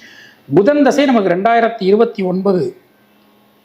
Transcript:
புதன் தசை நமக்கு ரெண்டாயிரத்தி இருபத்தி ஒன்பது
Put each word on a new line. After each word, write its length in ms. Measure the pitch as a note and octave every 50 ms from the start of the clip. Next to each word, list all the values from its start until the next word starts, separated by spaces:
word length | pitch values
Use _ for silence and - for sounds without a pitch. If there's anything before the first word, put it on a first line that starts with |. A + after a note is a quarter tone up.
| - - - - - - - _ _ - C#3
புதன் 280 | F3+ G3+ C#4+ D4 D4 C#4
தசை 220 | B3+ - C4+ C#4+
நமக்கு 240 | C4+ B3 A3 F#3+ F3+
ரெண்டாயிரத்தி 540 | E3+ F3+ G3+ A3+ A#3 A#3 A3+ A3 - - F#3
இருபத்தி 400 | F#3 G3+ A3 A#3 A#3 - G#3 F#3+
ஒன்பது 540 | F3+ F#3 F#3+ F#3+ G3+ F#3 F3+ C3+ B2 - - _ _ _ _ _ _ _ _ _ _ _ _ _ _ _ _